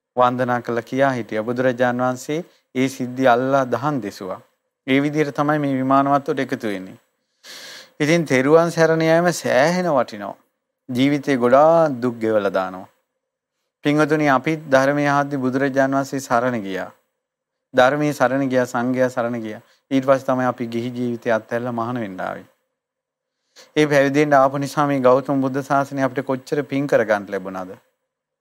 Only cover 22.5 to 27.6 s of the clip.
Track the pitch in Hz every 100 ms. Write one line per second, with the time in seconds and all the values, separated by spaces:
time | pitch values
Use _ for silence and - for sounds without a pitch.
22.5 | _ _ _ _ _ _ _ _ _ _
23.5 | _ - 151 151 147 139 143 151 139 135
24.5 | 143 139 156 143 139 123 135 139 139 131
25.5 | 139 135 139 139 139 131 127 131 131 -
26.5 | 147 - 139 143 135 107 104 101 98 92
27.5 | 95